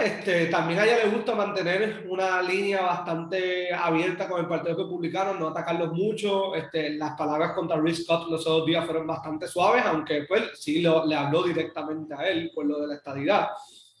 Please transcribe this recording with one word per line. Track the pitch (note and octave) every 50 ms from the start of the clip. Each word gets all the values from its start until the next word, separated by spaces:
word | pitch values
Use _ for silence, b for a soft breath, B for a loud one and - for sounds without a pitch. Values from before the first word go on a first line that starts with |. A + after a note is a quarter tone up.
este, | A#3 G3 - - - G3 F3+ E3+ E3
también | D#3+ F3+ E3+ D#3+ E3 E3+ F#3+
a | G#3+
ella | A3+ A#3+ A#3 A3
le | G3+
gusta | G#3+ A#3 - B3 A3
mantener | G#3 G3 F#3+ E3+ F#3+ E3+ F3 F#3 F#3+ A3 G#3 G#3+ - - F3+
una | F#3 F#3 F#3+ F#3 F#3 F3+
línea | F3+ F3+ F#3+ G3 G3+ G3+ G3+ F#3+
bastante | F3+ F3+ F3 E3+ - F3 E3 E3 E3 E3 F#3+ F#3 F#3 F3+ F3+ F3+ F3+ F3+
abierta | F3 F3 E3+ E3 D#3+ D#3+ F3 F#3 F3 F#3+ F#3+ E3
con | F3+ F3
el | E3 E3+
Partido | E3+ D#3 - E3+ E3
Republicano, | - E3+ - F3 F3 E3 - - F#3 G3 G3+ F#3+
no | E3+ D#3+ D#3+
atacarlos | D#3+ E3+ E3 E3+ E3 E3+ E3+ D#3+
mucho. | D#3+ F3 G3+ A3 G#3+ G3+ G#3 G3+ G3 F#3+ G3 F#3+ -
Este, | D#3+ C#3 - - D#3+ D3+ D3 D3+
las | D3+ D#3 D3+ -
palabras | - D3+ D3 D3 D#3 E3+ E3+
contra | E3+ F#3 E3 D#3+ E3+ D#3
Rick | D3+ E3+ E3
Scott | E3+ - - E3 E3 E3 E3
los | D#3+ D#3+ -
otros | D#3+ D#3+ D#3+ D3
días | D#3 E3+ E3 D#3+
fueron | E3 D#3+ D#3+ D#3
bastante | D#3+ D#3+ - - D#3 D#3 D#3 F3
suaves, | E3 - F3 F3+ G#3 A#3+ B3 A#3
aunque, | F#3+ D#3+ D#3 D#3 - D3+ D3 D3
pues, | - F#3 A3+ A#3 - -
sí | - - D3+ D3+ E3+
lo, | E3+ E3 D#3+ D#3+ D#3+
le | D3+ D#3
habló | C#3+ C#3+ C#3 D3+ F3 F3+
directamente | F3 D#3+ E3 D3+ - - D#3+ D3 D3+ D#3 D#3+ D3+ -
a | C#3+ C#3 D#3+ F#3+
él | F3 E3 E3 E3
por | - D#3 C#3+
lo | D3 D3 D3
de | D3 D3
la | C#3+
estadidad. | - - C#3+ C3+ C#3 C#3 E3+ G#3 - - - B B B B B B B B B B